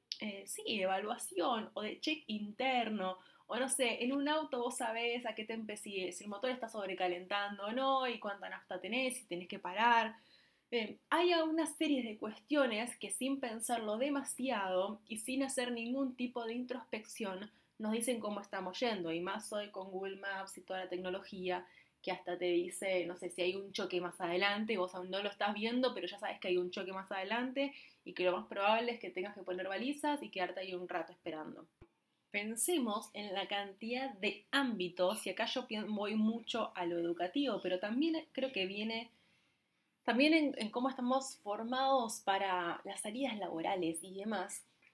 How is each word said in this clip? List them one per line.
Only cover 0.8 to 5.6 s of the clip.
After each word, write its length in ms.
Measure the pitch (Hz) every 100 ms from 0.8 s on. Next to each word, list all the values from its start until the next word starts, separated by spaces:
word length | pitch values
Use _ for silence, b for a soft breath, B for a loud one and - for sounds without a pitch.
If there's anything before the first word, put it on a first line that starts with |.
| 185 190 208 233 - 381 311 226 -
o 80 | -
de 160 | 214 -
check 220 | - 311 -
interno, 920 | 214 208 - 262 254 220 214 185 190 B B -
o 100 | 220
no 120 | 262
sé, 360 | - 240 214
en 80 | 247
un 160 | 277 285
auto 320 | 311 294 247
vos 160 | 240 -
sabés 500 | 233 226 233 240 240
a 80 |
qué 100 | 214
te 140 | 220
empe-, 180 | 226